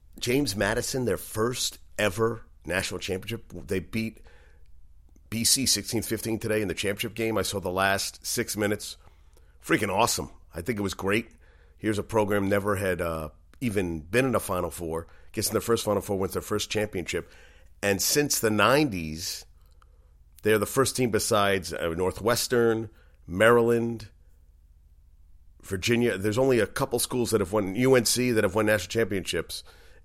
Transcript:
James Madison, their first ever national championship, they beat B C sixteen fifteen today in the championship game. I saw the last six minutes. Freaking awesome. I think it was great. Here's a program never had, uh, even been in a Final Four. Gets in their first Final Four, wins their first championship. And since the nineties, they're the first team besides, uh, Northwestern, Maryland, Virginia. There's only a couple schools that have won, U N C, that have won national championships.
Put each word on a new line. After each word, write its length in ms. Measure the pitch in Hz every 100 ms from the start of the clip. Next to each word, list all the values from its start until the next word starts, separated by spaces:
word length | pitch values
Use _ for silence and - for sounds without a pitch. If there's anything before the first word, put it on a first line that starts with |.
| - -
James 380 | 120 135 135 98
Madison, 480 | 101 117 - 135
their 140 | 117 87
first 600 | - 107 117 123 - - - -
ever 460 | 104 107 113 117 - -
national 380 | - 92 - 92
championship, 500 | - 95 95 113 - 87 82
they 120 | 95
beat 420 | 80 113 113 - - - - - - - - - - - -
B 140 | 113
C 220 | 113 139 123
sixteen 380 | 101 - 113
fifteen 360 | - 107 120 110
today 220 | 113 107
in 80 | 101
the 40 |
championship 400 | 82 98 101 113
game. 240 | 104 113 107
I 40 |
saw 180 | 95 101
the 100 | 90
last 560 | 92 98 95 - - -
six 300 | - 113 101
minutes. 400 | 104 104 - - - - - - - -
Freaking 280 | - 165 101
awesome. 400 | 95 117 - 69 - - 92
I 60 |
think 180 | 87 107
it 40 |
was 100 | 98
great. 340 | - 95 107 - - - - - -
Here's 200 | 107 101
a 60 |
program 440 | 90 113 101 104 98
never 300 | 101 101 98
had, 240 | 98 90
uh, 280 | 85 80 76 - - -
even 400 | 120 98 90 80
been 260 | 78 117 131
in 100 | 107
a 40 |
Final 300 | - 92 85
Four. 380 | - 82 80 - - -
Gets 160 | 113 101
in 40 |
their 60 | 107
first 240 | 117 113
Final 180 | 107 101
Four, 160 | 98 98
wins 140 | 95
their 100 | 95
first 280 | - 107 -
championship. 600 | 107 107 92 82 85 - - - - - -
And 200 | 101 98
since 380 | - 147 143 -
the 120 | 110
nineties, 920 | 104 107 139 151 92 78 80 92 - - - - - - - - - - -
they're 160 | 107 107
the 60 | 101
first 300 | - 127 -
team 140 | 123
besides, 640 | 104 - 107 101 98 82
uh, 160 | - 85
Northwestern, 1000 | 82 90 - 101 117 - 120 117 110 107 - - - -
Maryland, 800 | 90 110 120 117 120 117 113 - - - - - - - - - - - - - - - -
Virginia. 560 | - 98 113 120 120 98
There's 200 | 104 107
only 220 | 135 123
a 80 | 98
couple 320 | - 139 120
schools 320 | - 127 113
that 80 | 107
have 140 | 90
won, 200 | 107 95 101
U 200 | 127 131
N 80 |
C, 280 | 110 120 127
that 120 | 110
have 100 | 101
won 120 | 104 107
national 240 | 107 -
championships. 760 | 113 104 98 82 85 - - - - - -